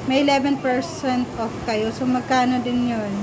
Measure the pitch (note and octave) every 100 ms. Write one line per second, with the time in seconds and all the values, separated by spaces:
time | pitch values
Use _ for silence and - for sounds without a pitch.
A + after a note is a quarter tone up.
0 | - C4 C#4+ C#4 C#4 C#4 C4 B3+ C4 -
1 | C4+ B3 B3 - A3+ A#3 - G#3+ A3 A3
2 | B3+ B3 A#3+ C4 B3 B3+ A#3+ B3 A#3+ A3+
3 | G#3 G3+